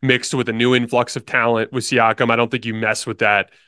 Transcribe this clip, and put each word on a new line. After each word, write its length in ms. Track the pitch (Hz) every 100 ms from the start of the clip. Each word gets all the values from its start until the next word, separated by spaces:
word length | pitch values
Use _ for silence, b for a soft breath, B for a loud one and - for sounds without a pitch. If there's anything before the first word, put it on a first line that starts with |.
mixed 320 | 131 123 -
with 140 | 135 120
a 60 |
new 200 | 113 123
influx 440 | 127 117 123 120 -
of 80 | -
talent 480 | 127 117 113 110
with 100 | 127
Siakam. 480 | - 123 113 110 120
I 60 | 117
don't 120 | 117
think 160 | 123 113
you 80 |
mess 320 | 110 110 110 -
with 140 | 107
that 320 | 107 101 95 _